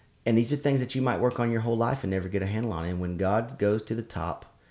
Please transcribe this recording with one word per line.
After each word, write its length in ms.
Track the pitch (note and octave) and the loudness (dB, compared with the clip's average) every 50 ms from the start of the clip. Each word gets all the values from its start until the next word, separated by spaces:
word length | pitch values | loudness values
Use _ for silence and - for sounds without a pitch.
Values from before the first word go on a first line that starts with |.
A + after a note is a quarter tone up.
| _ _ _ _ _ | _ _ _ _ _
And 120 | A#2+ A2+ A2+ | 2 4 4
these 140 | A#2 A#2 D3 | 4 4 0
are 40 | C#3 | 0
things 240 | - D3 C#3 C3+ | 2 2 2 2
that 120 | B2 A#2+ - | 0 -2 -2
you 80 | C3 | -2
might 180 | B2+ C3 A2+ E2+ | 0 0 0 2
work 200 | G#2+ B2 A#2+ - | 2 0 2 0
on 120 | A#2+ A#2 | 0 0
your 100 | A#2 A2+ | 0 0
whole 160 | A2 A#2 A#2 A2+ | 0 0 2 2
life 260 | A#2 A#2 C3+ C3+ - | 2 0 0 0 -2
and 80 | F#2+ | -2
never 160 | F#2+ F#2+ F2+ F#2 | 0 0 -2 -2
get 160 | F#2 G2+ F2+ | -2 -2 0
a 20 | |
handle 280 | G2 G#2 A2 A#2+ A#2+ F2 | 0 0 0 -2 -2 -2
on. 120 | E2 E2 | -2 -2
And 140 | F2 F2+ F2+ | -2 -2 -2
when 180 | F2+ F2+ F2+ E2+ | -2 -2 -2 0
God 400 | F#2+ F#2 G2+ A2+ A#2+ B2 C3 - | 0 2 2 2 0 -2 -2 0
goes 240 | G2+ G#2 G#2 A2 G#2+ | 2 2 2 2 0
to 120 | - A#2 | -2 -4
the 80 | A2+ A2+ | -6 -6
top 500 | - - - E2 E2+ - - - - - _ _ _ | -6 -6 -4 -4 -4 -4 -6 -10 -18 -20 _ _ _